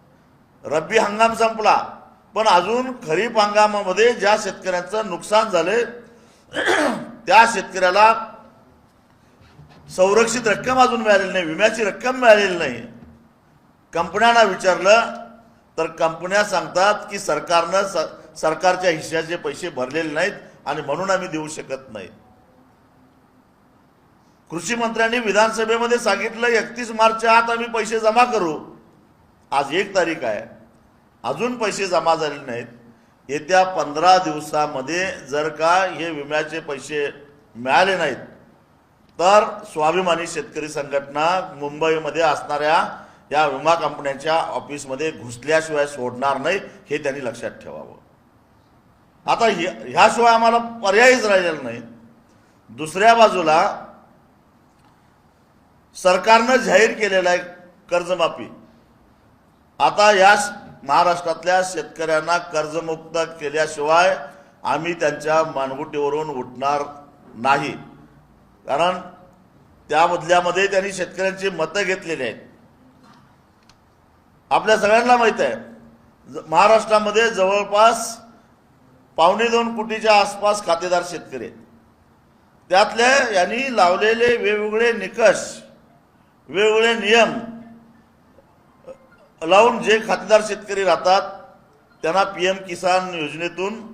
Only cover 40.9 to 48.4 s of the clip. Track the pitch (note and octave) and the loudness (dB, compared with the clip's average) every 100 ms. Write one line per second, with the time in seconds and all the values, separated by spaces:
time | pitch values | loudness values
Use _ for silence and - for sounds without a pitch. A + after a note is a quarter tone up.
40.9 | C#3 C3+ D3 D#3+ F#3 F3 C#3+ C#3+ D3 D#3+ | -4 -4 -2 0 0 -4 -10 -10 -4 -2
41.9 | D#3+ D3+ D3 D#3+ C#3 - D3 D3+ E3+ G3+ | 0 -2 0 0 0 -4 -4 0 0 0
42.9 | - - - _ C#3+ D3+ C3+ D3+ E3+ D3+ | -8 -18 -20 _ 0 0 0 0 0 -2
43.9 | C#3+ C#3+ C3 D#3 D#3+ D#3 B2 B2 C#3+ C#3 | -6 -8 -6 -2 -2 -2 -6 -8 -12 -10
44.9 | C3 D#3+ A2 A#2+ A#2+ C3+ D#3+ D#3 D3 C#3+ | -6 -6 -8 -14 -12 -2 0 0 -2 -2
45.9 | C3 B2 A#2+ C#3 C3 D3 F#3+ - - - | -4 -8 -4 -2 -2 -2 -4 -6 -18 -8
46.9 | D3+ D3 C#3 B2+ A2+ G#2+ - D#2+ D2 B1+ | -6 -4 -6 -8 -8 -12 -12 -16 -16 -18
47.9 | G#1 _ _ _ _ | -20 _ _ _ _